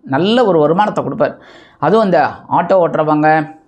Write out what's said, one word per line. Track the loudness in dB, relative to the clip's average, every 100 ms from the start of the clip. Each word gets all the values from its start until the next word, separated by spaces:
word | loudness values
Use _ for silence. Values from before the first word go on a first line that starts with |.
| -6 -4
நல்ல | 0 2 2
ஒரு | 2
வருமானத்தை | 2 2 0 -2
கொடுப்பார். | -8 -4 -4 -4 -20 -20 -20 _ 0
அதுவும் | 2 2
இந்த | 2 0 -4 -4 -4
ஆட்டோ | 0 0
ஓட்டுறவங்க | 0 -2 -2 0 2 0 -2 -12